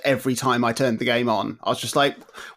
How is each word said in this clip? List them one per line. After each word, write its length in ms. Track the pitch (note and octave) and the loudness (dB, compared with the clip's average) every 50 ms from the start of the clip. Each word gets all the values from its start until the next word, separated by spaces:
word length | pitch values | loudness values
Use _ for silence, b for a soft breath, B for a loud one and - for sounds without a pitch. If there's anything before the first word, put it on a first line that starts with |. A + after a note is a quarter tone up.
| - | 0
every 300 | C#3+ C3 A2 - C3 B2 | 0 0 0 0 -2 -2
time 300 | A#2 C3 C3 B2 A#2+ A#2+ | 0 2 2 2 2 2
I 80 | A#2 | 0
turned 260 | A2+ - C3+ B2 A2+ A2+ | 2 2 0 0 0 0
the 60 | A#2+ | 0
game 240 | B2 A#2+ A#2+ B2 A#2+ | 0 0 2 2 2
on. 280 | A2 G2 G#2+ A2 - - | 0 0 -2 -4 -6 -6
I 60 | - - | -4 -4
was 120 | B2 - | -2 -2
just 140 | - - - | -4 -2 0
like, 220 | D3 C#3+ C#3+ - - - - B B B B B | 2 2 2 0 -4 -14 -20 B B B B B